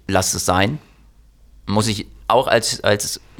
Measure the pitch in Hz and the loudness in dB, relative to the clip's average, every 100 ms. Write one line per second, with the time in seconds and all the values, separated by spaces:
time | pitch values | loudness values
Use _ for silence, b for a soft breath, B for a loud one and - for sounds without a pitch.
0 | - 95 92 90 - 90 101 151 b b | -2 0 0 -2 0 2 2 -2 b b
1 | b - - _ - - - 101 113 104 | b -20 -20 _ -20 -16 -4 0 0 -2
2 | - - - 117 - 117 - - - 104 | -8 -10 0 0 4 2 0 -2 0 0
3 | - - - - | -2 -10 -14 -10